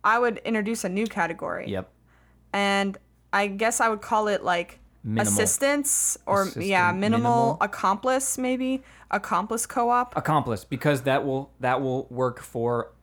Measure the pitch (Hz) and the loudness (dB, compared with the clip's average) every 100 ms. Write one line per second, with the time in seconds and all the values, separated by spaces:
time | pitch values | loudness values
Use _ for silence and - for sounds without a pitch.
0 | - 233 240 214 - 220 202 226 190 190 | 4 4 2 0 -2 -2 -2 -2 -2 -2
1 | 220 208 165 165 - 85 - 95 - _ | -2 -2 -2 -2 -6 -6 -4 -6 -6 _
2 | _ _ _ _ _ 196 202 196 196 196 | _ _ _ _ _ -2 2 2 0 -6
3 | _ _ _ 196 202 196 226 240 233 214 | _ _ _ 0 0 0 0 2 0 0
4 | - 220 214 196 - 175 175 - - _ | 0 0 2 0 0 -2 -4 -14 -20 _
5 | - 110 208 202 208 - 277 285 277 - | -4 0 2 2 2 2 2 2 0 0
6 | - - - 202 190 - 190 190 180 185 | 0 -4 0 0 0 -2 0 2 2 2
7 | 208 233 240 233 233 - 202 - 190 202 | 2 2 4 4 2 2 -2 0 0 0
8 | 254 262 269 - 254 254 262 262 - - | 0 0 0 -2 -2 -2 -2 -4 -6 -20
9 | - 202 - 175 208 226 - 262 240 240 | -6 -4 0 -2 -2 -4 -2 0 2 2
10 | 247 - - 151 123 104 - 131 151 139 | 0 -4 0 0 0 -4 -6 -2 0 0
11 | 131 123 139 131 143 _ 127 127 131 127 | 2 2 2 -4 -6 _ 0 0 0 -4
12 | - 123 127 123 - 120 117 120 - - | -4 -2 -2 -2 -10 -4 0 0 -4 -12